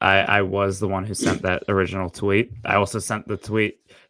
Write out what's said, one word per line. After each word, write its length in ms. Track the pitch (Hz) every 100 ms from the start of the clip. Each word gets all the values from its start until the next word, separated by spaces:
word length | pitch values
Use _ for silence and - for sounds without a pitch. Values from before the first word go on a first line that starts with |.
I, 160 | 98 98
I 240 | - 101
was 360 | 95 98 98 95
the 100 | 101
one 160 | 95
who 100 | 101
sent 260 | 98 - 95
that 220 | 92 90
<clears throat> 40 | -
original 420 | 98 90 95 90
tweet. 420 | - 101 101 117 - 95
I 80 |
also 240 | 101 98 110
sent 280 | - 107 -
the 120 | 104
tweet 420 | - 110 104 - _ - _